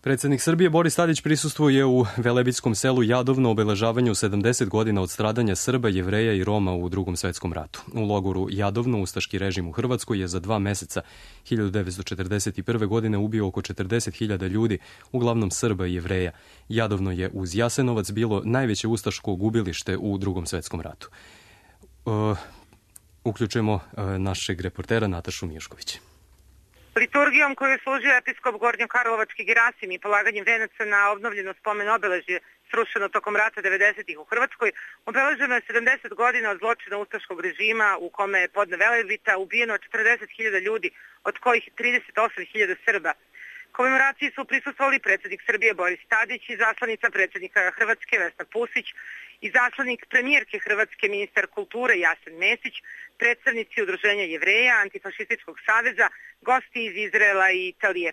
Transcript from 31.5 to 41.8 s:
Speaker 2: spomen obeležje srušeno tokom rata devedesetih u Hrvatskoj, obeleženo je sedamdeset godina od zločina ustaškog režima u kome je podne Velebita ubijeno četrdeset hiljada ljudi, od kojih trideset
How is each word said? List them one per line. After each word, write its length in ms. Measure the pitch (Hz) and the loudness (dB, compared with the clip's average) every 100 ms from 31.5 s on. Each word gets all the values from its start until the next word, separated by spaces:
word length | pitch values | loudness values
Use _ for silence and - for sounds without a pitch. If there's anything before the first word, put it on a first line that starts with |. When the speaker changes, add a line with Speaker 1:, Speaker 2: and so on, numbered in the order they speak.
| 185 | -6
Speaker 2:
spomen 300 | - 208 208 | -4 -2 0
obeležje 500 | 220 208 180 - 180 - _ _ | 0 2 -2 -2 -6 -8 _ _
srušeno 380 | - 220 220 196 | -2 -2 -2 -2
tokom 260 | 214 - 208 | -2 0 0
rata 260 | 220 214 | 0 0
devedesetih 580 | 190 185 202 202 202 151 | -2 2 2 0 -12 -14
u 40 | |
Hrvatskoj, 480 | 151 226 262 - 214 - - - - | -4 -2 -2 0 -2 -2 -18 -14 -4
obeleženo 500 | 254 269 285 269 247 | 0 0 0 0 -2
je 100 | - | 0
sedamdeset 460 | 233 233 262 220 | 0 0 0 -4
godina 360 | 202 240 247 220 | 0 0 2 -2
od 100 | 185 | -2
zločina 380 | 214 226 - 202 | -2 -2 -4 -8
ustaškog 420 | 202 214 - 175 | -6 -10 -10 -8
režima 560 | 175 160 214 226 208 185 | -6 -2 -2 2 2 0
u 100 | 170 | -6
kome 300 | - 196 196 | -4 0 0
je 140 | 180 196 | 0 0
podne 200 | 202 175 | -2 2
Velebita 600 | 214 233 196 214 - 190 | 2 2 0 -4 -2 -2
ubijeno 400 | 190 226 233 202 | 0 -2 0 -2
četrdeset 520 | - 220 220 233 208 - | -4 0 2 2 -2 -6
hiljada 220 | 220 196 | -2 -2
ljudi, 300 | 190 220 180 - - _ | -2 -4 -4 -8 -20 _
od 120 | - - | -8 -2
kojih 260 | 254 233 - | 2 2 0
trideset 420 | - | -6